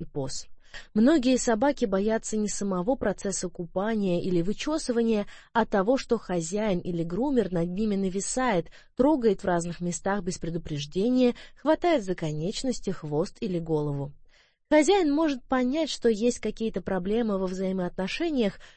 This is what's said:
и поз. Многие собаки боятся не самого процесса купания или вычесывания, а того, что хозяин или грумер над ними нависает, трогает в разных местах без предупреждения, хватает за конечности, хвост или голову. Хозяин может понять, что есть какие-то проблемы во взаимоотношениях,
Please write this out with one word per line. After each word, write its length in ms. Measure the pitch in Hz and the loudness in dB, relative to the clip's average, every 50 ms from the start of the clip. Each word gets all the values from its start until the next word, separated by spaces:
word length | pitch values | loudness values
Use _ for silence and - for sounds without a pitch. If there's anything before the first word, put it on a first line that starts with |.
и 60 | 165 | -12
поз. 400 | - - 147 135 131 - - - - - - - - - - - - | -8 -6 -6 -4 -4 -6 -6 -8 -10 -14 -18 -18 -18 -18 -16 -18 -4
Многие 460 | _ 214 226 269 330 294 233 262 262 233 | _ 4 6 6 6 6 6 4 2 4
собаки 480 | - 247 226 208 262 294 285 - 247 | 4 2 2 2 2 2 2 0 -2
боятся 500 | 208 190 190 202 220 220 226 - - 214 | 0 0 0 0 0 0 -2 -2 -4 -4
не 100 | 214 208 | -2 -2
самого 480 | 196 - - 202 202 190 180 175 220 269 | -2 -4 -4 -4 -2 -2 -2 0 0 -2
процесса 540 | - - 214 185 - - 202 180 - - 175 | 0 0 -2 -2 -2 -6 -6 -6 -4 -6 -8
купания 720 | - - 175 160 - 185 196 220 226 214 196 185 175 175 | -8 -8 -12 -6 -4 -4 -2 -2 -2 0 0 0 0 0
или 220 | - 190 180 170 | 0 0 0 2
вычесывания, 840 | 165 190 208 - - 302 311 320 - - 233 233 233 226 220 208 202 - - - - _ _ | 2 0 -2 -2 -2 -2 -2 -2 -2 0 0 2 2 2 2 0 0 -4 -10 -18 -20 _ _
а 100 | 233 220 | 0 0
того, 320 | - - 202 185 214 269 | 2 2 2 4 4 2
что 220 | 254 - - 233 214 | 2 2 0 -2 -2
хозяин 600 | - - 180 175 160 160 190 208 220 214 185 175 | 0 -2 -2 -2 -2 -2 -4 -2 0 0 0 0
или 220 | - 185 175 170 | -2 -4 -4 -4
грумер 480 | 170 170 175 202 254 302 269 240 196 175 | -4 -2 -2 -2 0 2 2 2 0 0
над 200 | 185 165 170 175 | 0 -2 -2 -2
ними 260 | 180 202 226 214 202 | -2 -2 -2 0 0
нависает, 680 | 196 196 190 180 196 185 - - 254 254 247 202 170 165 - - - - - _ | 0 -2 -2 -2 -4 -4 -4 -2 -2 0 2 2 0 -2 -4 -12 -20 -20 -12 _
трогает 460 | - 254 294 320 262 226 226 190 - | 2 4 4 4 4 4 2 2 2
в 60 | - | 0
разных 340 | 190 180 170 170 175 160 - | 0 0 0 0 -4 -6 -6
местах 420 | 175 175 170 - - 196 196 196 | -6 -6 -6 -4 -2 -2 -2 -2
без 140 | 175 185 170 | -2 -4 -6
предупреждения, 1000 | - - 170 170 170 165 - 156 143 147 147 - 185 202 247 254 254 247 240 233 - - - - | -4 -6 -6 -6 -6 -6 -4 -6 -6 -6 -4 -2 0 0 2 4 4 4 4 2 -2 -10 -20 -20
хватает 480 | - - 285 311 311 - 349 330 254 196 | -4 0 0 2 2 4 2 2 2 0
за 100 | 190 175 | -2 -4
конечности, 760 | - 165 156 151 151 160 185 - - - 262 226 - - 202 | -4 -4 -4 -4 -2 -4 -4 -4 -4 -4 -4 -4 -4 -4 -6
хвост 480 | 180 - - 147 147 147 180 - - - | -6 -6 -6 -4 -2 -2 -2 -2 -4 -8
или 180 | 240 190 180 170 | -6 -4 -4 -4
голову. 540 | 165 165 160 151 147 147 143 139 139 143 - - - - _ _ _ _ _ _ _ _ | -2 0 0 0 0 -2 -4 -4 -6 -8 -10 -16 -20 -20 _ _ _ _ _ _ _ _
Хозяин 400 | 302 302 311 330 403 403 349 285 | 6 6 6 6 6 4 4 4
может 320 | 285 302 330 302 277 247 | 4 4 2 2 0 -2
понять, 460 | - - 262 254 254 247 269 330 320 - | -2 -2 0 0 2 0 0 0 -2 -2
что 220 | - - - 233 | -4 0 2 2
есть 280 | 220 196 233 247 - - | 2 4 2 0 0 0
какие-то 440 | - 214 220 - 226 220 - 190 | -4 -6 -4 -4 -4 -4 -4 -4
проблемы 560 | - - 190 185 180 196 214 240 240 214 202 190 | -4 -2 -4 -2 -2 0 0 0 0 0 0 -2
во 80 | 190 | -2
взаимоотношениях, 1120 | 185 185 185 190 190 190 185 180 175 - - 185 196 - - 330 339 302 254 220 190 - - - - - | -2 -2 -4 -2 -2 -2 -2 -2 -4 -4 -4 -6 -4 -4 -4 -2 -2 0 0 0 0 -2 -6 -14 -20 -20